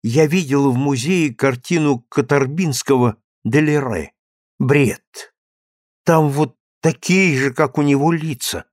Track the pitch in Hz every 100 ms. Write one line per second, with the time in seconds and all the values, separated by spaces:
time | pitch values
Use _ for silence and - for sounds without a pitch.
0 | 113 127 156 180 151 139 139 123 143 135
1 | 135 185 151 113 139 123 - 170 151 127
2 | _ - 131 143 131 151 180 127 - 131
3 | 123 - _ _ 113 135 156 147 135 95
4 | 73 _ _ _ _ _ 131 143 131 -
5 | _ - - _ _ _ _ _ _ _
6 | - 160 151 139 147 _ _ _ 160 160
7 | - 185 190 135 139 123 147 - 147 139
8 | 147 170 156 127 - 87 -